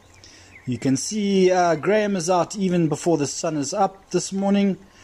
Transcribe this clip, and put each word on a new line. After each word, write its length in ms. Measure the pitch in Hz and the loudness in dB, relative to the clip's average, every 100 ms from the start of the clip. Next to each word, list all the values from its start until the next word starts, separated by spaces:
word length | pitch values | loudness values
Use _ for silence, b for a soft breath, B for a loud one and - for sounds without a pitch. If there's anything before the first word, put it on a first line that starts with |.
| _ - B B B B - | _ -20 B B B B -8
You 100 | 117 | -4
can 220 | 139 135 | -2 -2
see, 520 | - 214 202 196 185 | -2 -4 0 4 4
uh, 240 | 180 175 160 | 4 2 2
Graham 400 | 151 214 208 196 | 2 2 2 -2
is 120 | 160 | 0
out 260 | 185 160 | 0 0
even 320 | 214 190 175 160 | -2 -2 2 0
before 280 | 151 175 160 | 0 0 0
the 100 | 139 | -2
sun 300 | - 170 156 | -4 -6 -4
is 160 | 139 | -4
up 380 | 202 196 - - | -2 -2 -2 -6
this 200 | 180 - | -4 -4
morning. 460 | 190 196 202 202 180 B B | -4 0 2 2 -2 B B